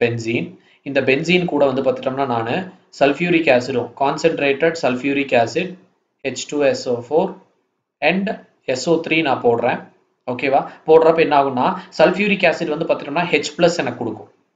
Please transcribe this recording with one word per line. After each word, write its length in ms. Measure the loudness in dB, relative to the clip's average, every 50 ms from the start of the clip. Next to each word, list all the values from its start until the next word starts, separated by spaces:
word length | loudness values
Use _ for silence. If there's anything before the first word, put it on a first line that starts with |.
| -2
பென்சீன், 520 | -2 -2 -2 -4 -4 -4 -4 -4 -6 -12 -20 _ _ _ _ -12
இந்த 180 | -4 -2 -2
பென்சீன் 440 | 2 2 0 0 2 2 2 2 2
கூட 220 | 0 0 2 2
வந்து 160 | 2 2 0 0
பாத்துட்டோம்னா, 440 | 0 -2 -2 -4 -6 -4 -4 -4
நானு 460 | -2 -2 -4 -2 -2 -4 -6 -6 -8 -14 -20 _ _ _ 0
sulfuric 480 | 2 2 2 0 -2 0 0 0 4
ஆசிடும், 460 | 4 4 2 2 0 -4 -4 -4 -4 -4 -2
concentrated 760 | -2 -2 -2 0 0 0 0 0 0 0 0 2 0 0 0 0 -2
sulfuric 640 | -2 -2 -2 -2 -2 -2 -2 -2 2 2 2 2
acid, 280 | 2 0 -4 -4 -4 -8 -14 _ _ _ _ _ _ _ _
எச் 280 | -8 -8 -8 -8 -10 -6
டூ 140 | -2 0 2
எஸ் 260 | 2 0 0 -2 -4
ஓ 140 | -4 -4 -4 -2
four 260 | 0 0 0 0 -6 -12 _ _ _ _ _ _ _ _ _ _ _ -2
and 440 | 0 0 0 0 -2 -4 -6 -8 -12 _ _ _ _
எஸ் 260 | -4 -4 -4 0 0
ஓ 120 | 0 0 0 0
த்ரீ 140 | -2 0 0
நான் 200 | 0 -2 0 2
போடுறேன். 460 | 0 0 2 0 -2 -2 -4 -8 -16 _ _ _ _ _ _ -10
ஓகேவா? 420 | -8 -8 -4 -2 0 0 0 0 -2 -12 -14 2
போடுறப்ப 320 | 6 6 6 8 6 4 4
என்ன 240 | 2 2 4 2 2
ஆகும்னா, 360 | 2 0 0 -2 -2 -2 -4 -10 -14 0 2
sulfuric 560 | 2 2 4 2 0 0 0 2 2 0 0
acid 140 | 0 -4 -4
வந்து 160 | -4 -4 -2
பாத்துட்டோம்னா, 400 | -2 -2 -2 -2 -6 -4 -4 -4
ஹெச் 280 | 0 0 0 -2 -2 -2
பிளஸ் 200 | 2 2 2 2
எனக்கு 280 | 2 -4 -6 -4 -6 -6
கொடுக்கும். 280 | -8 -8 -10 -14 -20 _ _ _ _ _